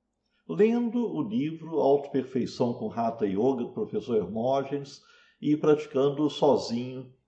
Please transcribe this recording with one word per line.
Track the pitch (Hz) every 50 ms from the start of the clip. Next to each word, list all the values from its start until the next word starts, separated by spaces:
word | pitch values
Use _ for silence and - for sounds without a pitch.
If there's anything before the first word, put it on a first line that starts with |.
| _ _ _ _ _ _ _ _ _ -
Lendo | 165 165 208 226 233 240 240 226 208 247 233 190 156
o | 156
livro | 135 101 107 123 143 160 160 165 160 160 165 143
Autoperfeição | 135 139 143 143 - - - 131 123 - - 123 107 - - - 127 120 120
com | - 117 104
Hatha | 92 113 117 113 117 - 110
Yoga, | 98 92 101 117 135 135 117 120
do | 117
professor | - 113 104 - - - - 120 117
Hermógenes, | 107 92 90 107 110 117 127 135 139 135 - 143 139 143 - - - _ _ _ _ _ _ _ -
e | - 147 151
praticando | 147 - 156 151 151 - - - 131 139 143 143 143 151 143
sozinho | - - 160 143 120 95 - - 117 117 123 127 131 131 131 - - _ _